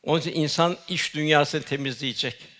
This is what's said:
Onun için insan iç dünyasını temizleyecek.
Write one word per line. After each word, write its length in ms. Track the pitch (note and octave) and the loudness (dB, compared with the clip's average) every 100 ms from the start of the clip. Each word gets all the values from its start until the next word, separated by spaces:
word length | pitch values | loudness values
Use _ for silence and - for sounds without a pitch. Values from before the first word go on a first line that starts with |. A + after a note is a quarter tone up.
Onun 160 | - D#3+ | 2 0
için 140 | E3+ | 0
insan 440 | D#3+ D3+ - F3 F#3 - | -2 0 2 2 0 -6
iç 260 | F3 - | -4 -4
dünyasını 480 | D3+ D3+ D3+ D3 D#3 | -2 4 4 4 -2
temizleyecek. 840 | - C#3 C3+ A#2+ C3 A2+ B2+ - - | -4 -4 -4 -4 -6 -4 -6 -6 -20